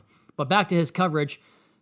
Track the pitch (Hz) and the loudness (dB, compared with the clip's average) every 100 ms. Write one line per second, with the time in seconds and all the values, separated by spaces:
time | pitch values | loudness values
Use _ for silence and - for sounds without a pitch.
0 | _ _ _ - 135 202 190 170 156 - | _ _ _ -8 0 2 2 0 0 0
1 | 185 151 147 - _ _ _ _ | 0 0 -4 -6 _ _ _ _